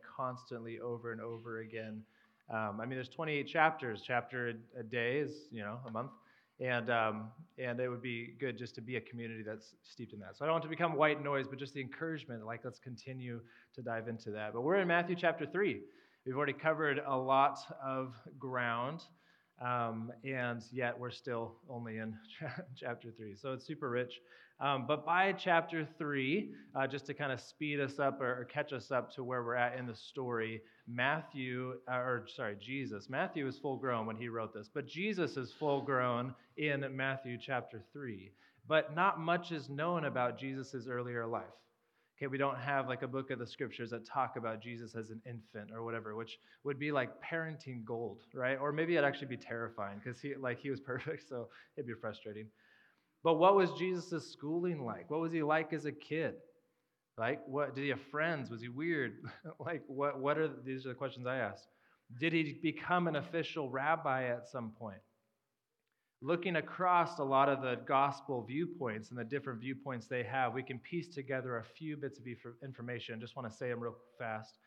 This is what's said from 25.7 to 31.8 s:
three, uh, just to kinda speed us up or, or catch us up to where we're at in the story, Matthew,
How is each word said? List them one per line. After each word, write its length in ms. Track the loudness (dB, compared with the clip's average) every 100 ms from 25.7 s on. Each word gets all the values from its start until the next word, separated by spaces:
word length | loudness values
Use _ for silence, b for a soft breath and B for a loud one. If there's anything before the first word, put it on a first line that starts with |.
| -2 -4 -4
three, 540 | 0 2 4 2 0 -8 B 0
uh, 100 | 0
just 200 | 0 -6
to 80 |
kinda 240 | -4 -2 -2
speed 420 | -6 -4 -2 2
us 180 | 0 4
up 220 | 2 4
or, 220 | 0 0
or 40 | -2
catch 220 | -2 -2
us 180 | -4 0
up 180 | 0 0 -6
to 80 |
where 180 | -4 -2
we're 140 | 0 2
at 240 | 2 0
in 60 | -6
the 100 | -8
story, 680 | -10 -6 -2 0 0 -4 -10 B -6
Matthew, 920 | 2 2 2 -2 -6 -4 -2 -4 -6